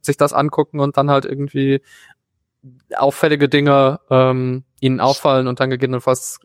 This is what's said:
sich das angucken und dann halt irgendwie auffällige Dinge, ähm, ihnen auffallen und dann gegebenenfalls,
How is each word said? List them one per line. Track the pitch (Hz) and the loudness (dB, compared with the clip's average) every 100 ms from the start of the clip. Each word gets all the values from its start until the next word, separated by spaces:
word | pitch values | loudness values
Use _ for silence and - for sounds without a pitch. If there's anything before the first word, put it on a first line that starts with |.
sich | - - | -4 0
das | 139 | 0
angucken | 127 147 - 147 151 | 0 -2 -2 -4 -2
und | 143 143 | -2 0
dann | 143 | 2
halt | 139 - | 0 -2
irgendwie | 139 143 139 135 135 _ - - _ _ _ _ _ 131 127 - - | -6 -6 -2 0 0 _ -20 -20 _ _ _ _ _ -20 _ -12 -2
auffällige | 139 - 160 151 139 | -2 0 0 2 2
Dinge, | 143 143 139 135 151 - | 2 4 4 2 0 0
ähm, | 131 131 127 127 127 - - | 2 2 0 -2 -6 -10 -4
ihnen | 131 127 | -2 0
auffallen | 127 139 147 131 131 | 0 0 2 2 0
und | 123 | -2
dann | 131 | -2
gegebenenfalls, | 131 135 127 131 127 - - | -2 -2 -2 -2 -2 -4 -16